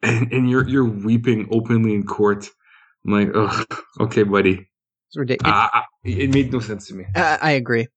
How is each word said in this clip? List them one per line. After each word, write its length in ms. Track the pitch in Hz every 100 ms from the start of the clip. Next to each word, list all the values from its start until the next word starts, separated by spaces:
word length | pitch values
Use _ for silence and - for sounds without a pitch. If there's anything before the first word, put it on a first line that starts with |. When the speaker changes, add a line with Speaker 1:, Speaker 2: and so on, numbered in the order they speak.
Speaker 1:
and, 280 | 113 117 117
and 180 | 123 123
you're, 160 | 127 131
you're 200 | 135 123
weeping 600 | 104 101 117 120 110 101
openly 420 | 113 113 117 113
in 100 | 104 101
court. 420 | - 104 101 101 _ _ _ _ _ -
I'm 60 |
like, 180 | 104 104 -
ugh, 300 | 104 - - - - -
okay, 240 | 110 110
buddy. 420 | 101 98 95 95 - _ _ _ _
Speaker 2:
It's 80 | 156
ridiculous. 360 | 127 123 127 104 113
Speaker 1:
I, 80 | 117
I, 20 | - _ -
it 280 | 95 135
made 200 | 135 127
no 60 | 127
sense 260 | 113 104 -
to 60 |
me. 100 | 95 92 98
Speaker 2:
I, 220 | 160 -
I 100 | 156
agree. 360 | 143 120 117 113